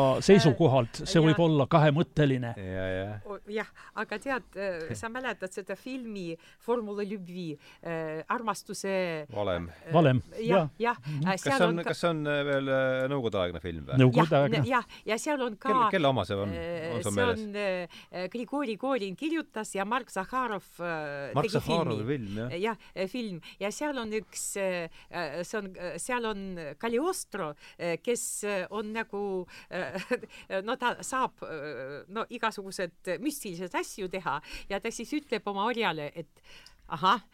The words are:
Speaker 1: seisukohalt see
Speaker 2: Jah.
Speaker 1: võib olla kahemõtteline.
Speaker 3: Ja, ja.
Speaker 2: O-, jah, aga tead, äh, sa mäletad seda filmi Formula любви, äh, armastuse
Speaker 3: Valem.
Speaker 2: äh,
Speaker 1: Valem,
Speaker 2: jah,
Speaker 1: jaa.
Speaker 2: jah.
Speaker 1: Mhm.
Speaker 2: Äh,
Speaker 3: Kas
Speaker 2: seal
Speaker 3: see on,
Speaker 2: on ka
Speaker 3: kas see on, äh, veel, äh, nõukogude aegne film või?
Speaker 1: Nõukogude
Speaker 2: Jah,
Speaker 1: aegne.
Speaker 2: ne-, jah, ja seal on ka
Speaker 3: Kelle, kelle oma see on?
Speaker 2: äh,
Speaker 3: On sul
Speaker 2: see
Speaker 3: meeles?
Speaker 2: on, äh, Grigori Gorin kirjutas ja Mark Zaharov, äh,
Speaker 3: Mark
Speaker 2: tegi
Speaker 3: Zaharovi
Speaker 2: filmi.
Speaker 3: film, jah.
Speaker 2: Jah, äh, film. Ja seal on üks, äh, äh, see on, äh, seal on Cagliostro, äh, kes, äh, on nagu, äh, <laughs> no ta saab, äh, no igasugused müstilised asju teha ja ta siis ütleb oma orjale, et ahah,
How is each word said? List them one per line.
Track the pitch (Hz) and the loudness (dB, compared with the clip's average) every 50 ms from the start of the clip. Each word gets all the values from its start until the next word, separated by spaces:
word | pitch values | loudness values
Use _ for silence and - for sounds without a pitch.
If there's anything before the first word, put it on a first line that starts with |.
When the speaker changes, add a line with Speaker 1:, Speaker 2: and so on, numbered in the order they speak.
| 139 135 131 - | 6 6 4 4
Speaker 1:
seisukohalt | 120 - 196 202 143 160 120 - 165 156 127 135 117 117 - - - | 8 10 10 10 10 8 8 8 6 6 6 6 4 2 -2 -8 -6
see | - - 170 | 2 4 6
Speaker 2:
Jah. | 156 160 | 8 8
Speaker 1:
võib | 156 160 170 | 8 6 6
olla | 165 156 147 131 - | 6 6 4 4 6
kahemõtteline. | - 165 147 156 139 151 175 - - - 151 143 135 127 123 117 113 | 6 6 8 8 6 6 2 2 4 4 4 4 4 2 0 -2 -4
Speaker 3:
Ja, | 107 95 92 92 92 92 95 | -6 -6 -4 -2 -2 0 0
ja. | 92 92 95 101 104 101 | 0 -2 -2 -4 -6 -8
Speaker 2:
O-, | - 208 104 - - 208 | -8 -10 -10 -10 -10 -6
jah, | 208 220 202 - - - - - - | -6 -4 -6 -6 -10 -16 -20 -12 -8
aga | 196 220 214 208 214 | -8 -6 -6 -6 -6
tead, | 214 269 269 240 - - - | -4 -4 -4 -4 -4 -8 -8
äh, | 185 196 196 180 165 160 - 113 | -6 -4 -4 -4 -4 -6 -6 -6
sa | 101 - 226 | -6 -6 -8
mäletad | 226 254 262 254 208 - - 185 | -8 -6 -6 -6 -6 -6 -8 -8
seda | - - 190 - 196 | -8 -10 -8 -8 -10
filmi | 190 - 262 254 269 247 226 214 202 180 170 165 - - - - | -8 -8 -8 -8 -8 -8 -8 -8 -8 -6 -8 -8 -8 -12 -18 -20
Formula | _ - - 233 247 220 208 202 202 208 | _ -4 -2 -2 -2 -2 -4 -4 -6 -4
любви, | 196 208 208 180 170 175 185 180 160 147 143 - - - - | -4 -6 -8 -8 -10 -10 -8 -6 -6 -8 -10 -12 -18 -20 -14
äh, | - 165 165 160 160 156 156 160 - | -10 -6 -6 -4 -4 -4 -6 -8 -6
armastuse | - 202 247 240 220 196 - - - 202 - - 196 190 190 185 175 165 156 151 139 | -4 -4 -2 -2 -2 -4 -4 -6 -10 -10 -6 -4 -2 0 0 0 0 -2 -4 -6 -6
Speaker 3:
Valem. | 117 101 104 101 90 87 85 82 | -4 -2 0 0 0 0 -2 -6
Speaker 2:
äh, | 82 - - - 139 | -10 -14 -6 2 4
Speaker 1:
Valem, | 165 170 135 127 123 - - | 6 6 6 6 4 0 -2
Speaker 2:
jah, | - 202 226 | -6 -4 0
Speaker 1:
jaa. | 226 185 190 160 147 - | 4 4 4 4 2 0
Speaker 2:
jah. | - 220 233 240 - | -2 0 0 0 -2
Speaker 1:
Mhm. | - 147 151 139 147 | -4 -6 -4 0 0
Speaker 2:
Äh, | 180 | 0
Speaker 3:
Kas | 190 185 - | 0 0 0
Speaker 2:
seal | 233 277 269 | 0 4 4
Speaker 3:
see | 180 | 4
on, | 170 | 4
Speaker 2:
on | 170 170 170 | 4 2 0
ka | 160 | -2
Speaker 3:
kas | 160 - | -2 0
see | - 175 | 0 0
on, | 165 156 151 147 | 2 2 0 0
äh, | 147 143 143 | 0 0 2
veel, | 143 139 135 135 135 | 2 2 2 2 2
äh, | 135 135 131 131 131 131 131 135 | 2 2 2 2 2 2 0 0
nõukogude | 143 139 120 113 101 101 | 0 0 0 0 2 2
aegne | 90 90 87 80 | 2 0 0 -4
film | - 90 82 80 71 | -4 -6 -6 -6 -4
või? | 65 131 131 | 0 6 8
Speaker 1:
Nõukogude | 131 127 117 120 - 156 165 | 8 8 8 8 6 6 6
Speaker 2:
Jah, | 139 143 | 4 4
Speaker 1:
aegne. | 143 - - | 4 2 2
Speaker 2:
ne-, | 131 233 | 2 2
jah, | 269 247 220 - - - - | 2 0 -2 -4 -10 -12 -6
ja | - 214 226 | -4 -4 -2
seal | - 311 294 269 | 0 -2 0 0
on | 247 240 214 - | 0 -2 -4 -4
ka | - - | -2 0
Speaker 3:
Kelle, | 220 262 233 214 | 2 4 4 4
kelle | 190 190 151 139 | 4 4 4 4
oma | 135 117 95 | 4 4 2
see | - 104 98 | 0 -2 -2
on? | 101 101 - | -2 -2 -4
Speaker 2:
äh, | - - - - - - - | -4 -6 -6 -6 -6 -4 -4
Speaker 3:
On | - - | -4 -2
sul | 180 202 | -2 0
Speaker 2:
see | 202 202 | 2 2
Speaker 3:
meeles? | - - 226 214 | 2 2 2 0
Speaker 2:
on, | 220 208 202 | -4 -6 -4
äh, | 208 208 196 185 180 175 170 - - - - - 170 180 185 | -4 -2 -2 -2 -2 -4 -8 -12 -18 -18 -12 -8 -8 -8 -6
Grigori | - 233 247 - - 285 294 226 220 175 | -6 -6 -6 -4 -4 -2 -2 -2 -4 -2
Gorin | - 262 277 247 202 196 180 | -2 0 0 0 0 -4 -6
kirjutas | - 269 320 320 320 302 - - 220 214 - - | -6 -4 -2 -2 -2 -4 -4 -8 -8 -8 -6 -4
ja | 196 196 | -4 -2
Mark | 202 233 262 247 - | 0 -2 -2 -2 -4
Zaharov, | - 202 190 - 240 254 262 233 214 185 - - - | -6 -6 -6 -4 -2 -2 -2 -2 -2 -4 -6 -10 -12
äh, | - 170 175 165 156 151 147 143 143 143 131 110 | -8 -6 -4 -4 -4 -4 -6 -6 -6 -6 -2 0
Speaker 3:
Mark | 139 147 226 | 0 0 2
Speaker 2:
tegi | 185 | 0
Speaker 3:
Zaharovi | 147 - 147 160 170 165 131 113 - - | 0 0 2 2 2 2 2 0 -2 -2
Speaker 2:
filmi. | 107 147 139 113 98 | -2 -2 -2 -4 -4
Speaker 3:
film, | 101 107 | -4 -4
jah. | 113 127 151 175 | -4 -4 -4 -2
Speaker 2:
Jah, | 196 226 220 - - - | -2 -2 -4 -4 -10 -12
äh, | - - 190 185 | -6 -6 -6 -4
film. | - 254 233 214 180 160 - - - | -4 -6 -6 -6 -8 -10 -12 -16 -10
Ja | - - 202 | -6 -6 -6
seal | - - 294 302 285 262 | -4 -4 -4 -4 -4 -4
on | 226 220 214 | -4 -4 -4
üks, | 220 - - - - - - - | -4 -6 -6 -8 -8 -8 -6 -4
äh, | 208 196 190 180 175 170 160 - - - - | -2 -2 -2 -2 -2 -4 -8 -10 -16 -18 -10
äh, | - 170 175 151 135 165 175 | -8 -6 -6 -4 -4 -6 -6
see | - - 220 | -6 -6 -6
on, | 202 196 185 | -6 -6 -10
äh, | 180 180 175 147 - | -10 -8 -8 -8 -6
seal | - - 254 247 233 | -4 -2 -2 -2 -2
on | 220 214 196 196 190 185 170 160 143 147 | -2 -4 -4 -6 -8 -8 -8 -10 -10 -10
Cagliostro, | - - 233 240 233 302 359 370 - - - - 196 180 151 143 - - - - | -6 -4 0 0 2 2 0 0 -2 -6 -8 -6 -6 -6 -6 -6 -10 -14 -20 -12
äh, | - - 175 165 165 | -6 -4 -2 -2 -2
kes, | - 247 240 226 - - - - | -2 -2 -2 -2 -2 -4 -6 -6
äh, | - 202 202 190 180 - | -4 -2 -2 -2 -4 -4
on | 190 208 226 214 214 | -6 -6 -6 -4 -4
nagu, | 226 220 - - 202 202 202 190 185 180 - - - - | -6 -6 -6 -6 -6 -4 -4 -4 -4 -6 -8 -12 -20 -16
äh, | - - 180 175 135 131 190 170 - 254 233 - - | -10 -6 -6 -6 -6 -6 -8 -4 -4 -4 -4 -4 -10
<laughs> | - - - - 190 190 190 | -18 -20 -12 -6 -6 -4 -4
no | 220 254 | -4 -4
ta | 277 254 240 196 - | -2 0 -2 -2 -2
saab, | 180 - - 262 254 - - _ | -6 -4 -2 0 -2 -2 -2 _
äh, | - - 151 151 135 151 143 117 135 131 143 135 - | -12 -10 -10 -8 -8 -8 -8 -8 -8 -10 -10 -12 -12
no | - 190 226 214 - | -10 -8 -6 -6 -6
igasugused | 233 240 - 220 208 - 190 196 185 - 190 175 - _ - 185 175 151 | -4 -2 -2 -2 -2 -4 -8 -10 -6 -6 -6 -6 -6 _ -6 -4 -4 -2
müstilised | 214 302 285 - - - 175 165 185 175 - | -2 -4 -4 -4 -6 -8 -8 -6 -8 -4 -4
asju | 330 359 - - - 196 180 | -4 -4 -4 -6 -8 -8 -6
teha | - - 170 165 131 147 - - - - - | -6 -4 -2 -2 -2 -2 -4 -8 -14 -14 -8
ja | - 202 202 | -6 -6 -4
ta | - 226 | -4 -4
siis | 220 - 233 - 294 | -6 -6 -6 -6 -4
ütleb | 302 294 - - 208 - 208 | -6 -4 -2 -4 -4 -2 -4
oma | 202 196 196 | -2 0 0
orjale, | 233 254 226 220 190 165 156 147 143 - | 0 0 0 0 0 0 -2 -6 -8 -8
et | 165 160 - _ _ _ - - - - - - - - | -10 -12 -12 _ _ _ -20 -20 -20 -20 -20 -20 -20 -12
ahah, | - - 147 170 185 202 233 - - | -10 -4 2 4 4 4 4 2 -4